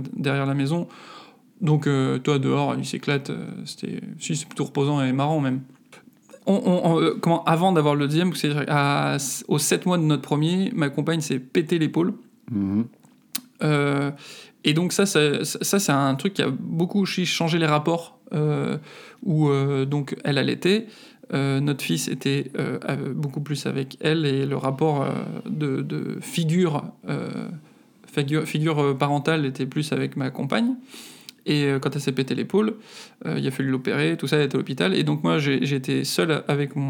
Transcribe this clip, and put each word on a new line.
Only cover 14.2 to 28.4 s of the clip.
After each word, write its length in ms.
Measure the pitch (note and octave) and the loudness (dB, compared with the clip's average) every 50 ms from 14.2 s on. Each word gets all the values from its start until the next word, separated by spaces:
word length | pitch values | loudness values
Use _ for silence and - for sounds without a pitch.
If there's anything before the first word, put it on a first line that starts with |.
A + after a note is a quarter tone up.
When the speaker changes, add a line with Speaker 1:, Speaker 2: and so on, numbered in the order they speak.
| - - - - - - _ _ - | -14 -18 -20 -20 -20 -20 _ _ 0
Speaker 1:
et 100 | D3+ D3+ | 2 2
donc 180 | E3 F#3 F3+ | 2 0 0
ça, 140 | - - G3 | 2 2 2
ça, 360 | G3 - D3+ D3+ D3 C#3+ - - | 4 4 4 4 4 2 0 -2
ça, 140 | - - - | -4 -4 -4
ça, 160 | - - G3 G3+ | -2 0 2 2
c'est 140 | G3 - | 4 4
un 220 | C#3 C#3 C#3 C3+ C3+ | 4 4 4 2 2
truc 180 | C3+ - G3 G3 | 2 0 -2 0
qui 80 | - | 0
a 80 | - C#3 | 0 0
beaucoup 500 | C3+ - - - - E3 F3 F3 - G3+ | 0 -4 -4 -4 -2 0 0 0 2 0
aussi 240 | F#3+ - - F#3 F3+ | 0 0 0 -2 -2
changé 320 | - - - E3+ D#3+ E3+ E3 | 0 0 0 0 2 2 2
les 60 | E3 | 2
rapports, 520 | D3+ D3+ D3+ D3+ E3+ E3+ E3+ - - - _ - - - | 4 2 2 2 2 0 0 -2 -8 -18 _ -12 -6 -2
euh, 420 | D3+ D3+ D3+ D3 C#3+ C#3+ B2 C#3 D#3 D3+ - - - - - - - | 0 0 0 0 0 0 -2 -4 -6 -8 -12 -20 -20 -20 -20 -16 -8
où, 260 | - - D#3 D#3 D3+ C#3+ | -2 0 2 4 4 4
euh, 380 | C#3 C3+ C#3 C#3 C#3+ C3+ C3+ | 4 2 2 2 0 0 0
donc, 300 | C#3 D3 D3 C#3 - - - - | 0 -2 -2 -2 -4 -6 -4 -2
elle 140 | D3 C#3 C3+ | 0 0 2
allaitait. 480 | C3+ C3 A#2+ - - F3+ G#3 - - - - - - - - _ - - | 2 0 0 0 2 2 2 2 0 -4 -14 -20 -20 -20 -20 _ -10 -4
Euh, 280 | C#3+ C#3 C#3 C3+ C3+ C3+ | -2 -2 0 0 0 0
notre 220 | C#3 D3 C#3 C#3 | 0 0 -2 -2
fils 260 | - - D#3+ D3+ - - | -2 -2 -2 -2 -2 -4
était, 420 | - C3 - C#3 C#3 C#3+ - - - - | -6 -4 -2 -2 -2 -2 -4 -4 -4 -4
euh, 200 | C3+ B2 B2+ - - | -4 -4 -4 -6 -4
av-, 280 | - C#3 C#3 C#3 C#3 B2+ | -4 -4 -4 -4 -4 -4
beaucoup 260 | D3+ D3+ C#3 C3+ D3+ | -4 -4 -4 -4 -6
plus 240 | C#3+ D3 D3+ C3+ - | -6 -4 -6 -4 -4
avec 320 | C3+ C#3 C#3 C3+ C3+ - - | -4 -4 -4 -6 -6 -6 -2
elle, 260 | - D3+ D#3+ E3 D3+ | 0 0 2 2 2
et 180 | C#3 C3+ C3+ C3+ | 0 0 0 0
le 120 | C#3 C#3 C#3 | -2 -2 -2
rapport, 440 | C3+ C3+ C3+ C3+ D#3 D#3 D3 C#3 | -2 -2 0 0 2 2 2 2
euh, 60 | C3+ C3+ - - - - - - - - | 0 -2 -2 -4 -6 -6 -8 -8 -8 -6
de, 320 | D3 D#3 D3+ C#3 C3+ C#3 | -4 -2 -2 -2 -2 -2
de 380 | C#3+ D3 D3+ D3+ - - - - | -4 -4 -6 -6 -6 -6 -8 -8
figure, 720 | - - - E3+ E3 D#3 E3 F#3 F3+ D#3+ D3 C#3+ - - - - - - | -8 -6 -2 -2 0 2 4 4 2 2 0 -2 -6 -8 -12 -12 -8 -8
euh, 400 | D3 B2+ A#2+ - - - A1 - E3+ D3+ - - - _ _ _ _ _ - | -6 -6 -6 -6 -8 -8 -8 -10 -10 -14 -16 -20 -20 _ _ _ _ _ -14
figure, 380 | - - D3+ C#3+ C3+ D3+ D#3 | -6 -4 -2 -2 0 0 -2